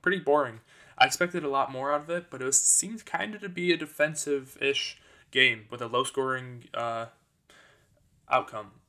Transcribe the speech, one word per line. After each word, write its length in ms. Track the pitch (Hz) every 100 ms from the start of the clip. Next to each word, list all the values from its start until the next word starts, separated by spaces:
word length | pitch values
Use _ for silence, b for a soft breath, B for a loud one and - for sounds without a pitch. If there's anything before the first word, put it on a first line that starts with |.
pretty 180 | - 190
boring. 400 | 143 147 131 113 _ b b b
I 100 | 135
expected 360 | - 175 175
a 60 | 147
lot 240 | 139 131
more 200 | 131 135
out 100 | 147
of 80 | 151
it, 200 | 170 175
but 100 | 131
it 40 |
was, 160 | 131 135
seemed 440 | - - 185 226
kinda 340 | - - 208 214
to 80 | 202
be 240 | 180 175
a 40 | 165
defensive-ish 1200 | 147 - 151 156 - 143 131 - 139 139 - - b b b
game 340 | 131 131 113 107
with 140 | 120
a 60 | 120
low-scoring, 800 | 123 131 - 131 127 127 123 -
uh, 340 | - 117 113 117 _ _ _ _ b b b b b _ _ _
outcome. 520 | 127 - 110 104 -